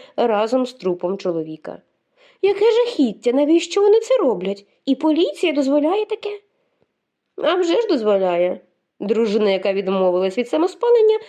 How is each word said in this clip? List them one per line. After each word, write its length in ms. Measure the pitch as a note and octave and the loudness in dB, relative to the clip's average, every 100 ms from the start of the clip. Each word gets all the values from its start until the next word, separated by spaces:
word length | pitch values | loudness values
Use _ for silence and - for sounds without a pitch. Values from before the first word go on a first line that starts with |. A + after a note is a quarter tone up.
| - - | -12 -2
разом 500 | A#3 G#3 A3 B3+ B3+ | 0 0 0 0 -2
з 60 | |
трупом 460 | - F#3 F3 F3 F#3+ | -4 -6 -4 -4 -6
чоловіка. 640 | F#3+ E3 D#3+ D#3 - - _ _ _ _ _ _ | -4 -6 -8 -12 -14 -16 _ _ _ _ _ _
Яке 220 | F#4+ G4 A4 | -2 2 2
жахіття, 640 | A4 A#4+ - B3+ G3 A#3+ | 2 0 0 -2 0 -2
навіщо 480 | B3+ D4 E4 E4+ G4 | 0 2 2 2 0
вони 200 | G4+ A4 | 4 4
це 160 | A4+ C5 | 4 2
роблять? 500 | D#4 F#3+ F#3 G3 - _ - | 2 0 -4 -8 -12 _ -4
І 80 | |
поліція 580 | C4 D#4 D#4 G#4 D5+ F4 | 0 0 2 0 0 -2
дозволяє 540 | C#4+ C4+ D4 D4 G4+ G#4+ | 0 0 2 2 -2 -4
таке? 340 | A4 G#4 G#4 _ _ _ _ _ _ _ _ _ - | -6 -8 -12 _ _ _ _ _ _ _ _ _ -4
А 180 | D4 | -2
вже 260 | F4+ F4 E4+ | 0 0 0
ж 60 | A4+ | 0
дозволяє. 720 | D4+ G#3+ G3 F#3 F3 F3+ - - _ _ _ | 0 2 0 2 0 0 -2 -12 _ _ _
Дружина, 500 | G3+ A3 A3+ G#3 G#3 | -4 0 0 0 0
яка 220 | F#3+ G3+ | 0 -2
відмовилась 640 | G3 F#3 G3 F#3 F3+ F#3+ F#3 | -4 -2 0 0 0 -2 -4
від 100 | A#3+ | -4
самоспалення, 720 | D#4 F4+ - A#4+ A#4+ G#4+ G#4+ | -2 -2 -2 2 4 4 2